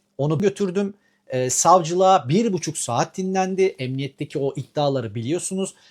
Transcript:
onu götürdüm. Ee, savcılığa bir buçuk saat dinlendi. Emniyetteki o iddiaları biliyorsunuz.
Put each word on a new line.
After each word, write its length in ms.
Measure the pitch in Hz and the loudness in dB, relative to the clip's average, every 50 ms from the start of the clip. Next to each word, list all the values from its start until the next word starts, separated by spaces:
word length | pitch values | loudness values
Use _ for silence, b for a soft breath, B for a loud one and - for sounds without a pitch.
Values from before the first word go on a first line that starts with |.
| _ _ _ - | _ _ _ -2
onu 200 | 135 151 160 143 | 0 0 2 2
götürdüm. 560 | 196 202 196 - 202 185 170 196 208 196 - _ _ _ _ _ _ - | 2 0 0 0 -2 -2 -2 -2 -4 -4 -6 _ _ _ _ _ _ -6
Ee, 220 | - 127 127 127 | -4 -2 -2 0
savcılığa 800 | 123 - - 170 175 185 170 156 175 180 190 185 190 180 127 120 | 0 2 6 6 6 6 6 2 0 4 4 6 6 4 4 2
bir 240 | 147 202 233 233 190 | 2 2 2 2 0
buçuk 240 | 170 - 160 151 - | -2 -4 -6 -6 -6
saat 400 | - - 117 123 165 175 - - | -4 -2 0 0 -2 -2 -4 -6
dinlendi. 440 | 190 190 190 190 185 185 190 185 | -6 -2 -2 0 -2 0 0 0
Emniyetteki 800 | 190 190 - - 131 127 131 135 139 135 - - 151 - - 151 | 0 0 0 -4 -6 -6 -6 -6 -6 -8 -8 -10 -10 -8 -6 -4
o 140 | 139 139 - | -4 -4 -4
iddiaları 600 | - 131 - - 151 147 143 135 135 120 110 101 | -6 -8 -8 -4 -2 0 0 0 -2 -4 -6 -6
biliyorsunuz. 600 | 117 113 120 156 175 - - 190 190 190 185 - b b b | -6 -6 -4 -4 -4 -4 -6 -6 -4 -6 -6 -8 b b b